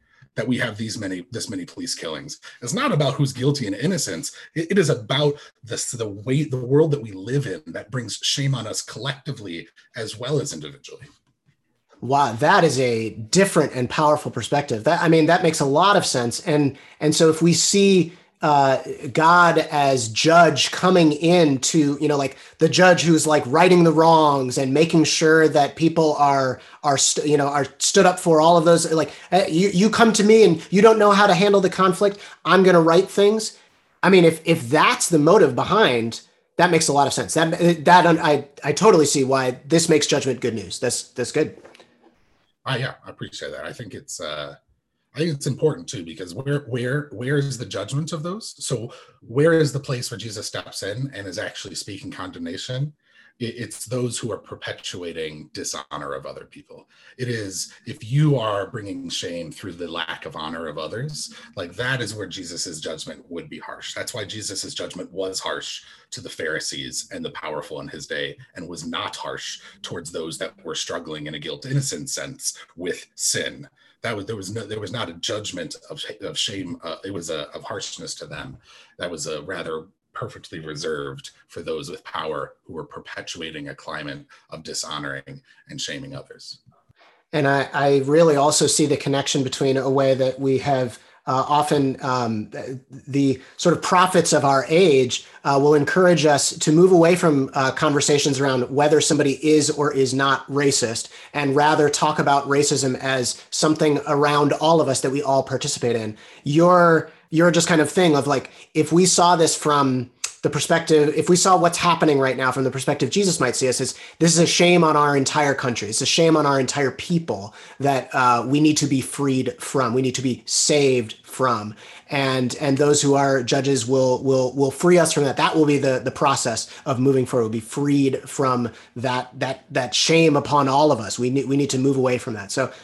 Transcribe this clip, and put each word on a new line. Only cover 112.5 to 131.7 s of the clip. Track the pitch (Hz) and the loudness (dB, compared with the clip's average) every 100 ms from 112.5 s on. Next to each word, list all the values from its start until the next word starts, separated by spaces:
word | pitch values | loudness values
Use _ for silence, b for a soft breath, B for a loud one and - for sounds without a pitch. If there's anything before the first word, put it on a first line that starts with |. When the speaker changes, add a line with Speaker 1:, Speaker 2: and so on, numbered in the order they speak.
Speaker 2:
from | 135 | 0
the | 131 | -2
perspective | 131 131 139 131 | -2 -4 -2 -2
Jesus | 190 196 156 | 0 0 0
might | 127 113 | -2 0
see | 131 | -2
us, | 117 | 0
is | 127 - B B | -4 -8 B B
this | 165 | 2
is | 165 | 4
a | 160 | 2
shame | - 175 175 | 4 4 6
on | 160 151 | 4 4
our | 147 143 | 2 2
entire | 131 156 143 135 | 0 0 0 0
country. | 131 117 104 | -4 -6 -6
It's | 110 | -4
a | 131 | -2
shame | - 165 156 | 2 4 4
on | 143 | 4
our | 139 | 2
entire | 131 143 135 | 0 0 -2
people | - - 170 165 101 104 B B B | -4 -2 -2 -2 -8 -8 B B B
that, | 135 135 123 | -2 -2 -4
uh, | 139 123 120 117 | 0 2 2 2
we | 147 | 4
need | 156 151 | 4 4
to | 143 | 0
be | 135 | -2
freed | 120 - 139 131 120 - | -2 -4 -2 0 -2 -6
from, | - 143 120 127 | -6 -2 0 0
we | |
need | 131 | -2
to | 123 | -2
be | 131 113 - | -4 -4 -4
saved | - - 147 139 127 110 - - | -2 0 2 2 2 -2 -12 -16
from. | - 131 113 104 107 B B _ | -2 0 0 -4 -12 B B _
And, | 143 135 131 123 - | -2 0 0 -2 -2
and | 147 135 | -2 2
those | 147 139 | 2 2
who | 143 139 | 2 2
are | 139 135 | 2 0
judges | 117 139 135 135 113 | 0 0 0 -2 0
will, | 131 131 127 | 2 2 2
will, | 139 131 127 | 0 0 0
will | 139 135 | 0 -2
free | - 175 175 | 2 4 4
us | 165 | 4
from | 156 | 2
that. | 143 127 | 0 0
That | 165 160 | 0 2
will | 147 | 2
be | 143 | 2
the, | 135 127 | 2 0
the | 127 | -4
process | - 147 135 127 110 - B - | 0 0 0 -2 -4 -8 B -6
of | 123 | 0
moving | 131 131 123 | 2 2 0
forward. | 127 110 | 0 -2
We'll | |
be | 113 | -4
freed | - - 143 143 135 127 - | -8 -4 0 2 2 -2 -8
from | - 135 123 120 B B 123 | -4 -2 0 -4 B B -8
that, | 127 123 127 131 | -4 -4 -6 -8
that, | 131 135 _ | -8 -8 _
that | 139 - - | -6 -4 -2
shame | - 165 160 147 | 2 4 4 2
upon | - 143 135 | 2 0 2
all | 135 151 | 2 2
of | 123 | 2
us. | 101 - | -2 -4
We | 123 | -2
need, | 135 123 | -2 -2
we | 139 | -2
need | 139 | 0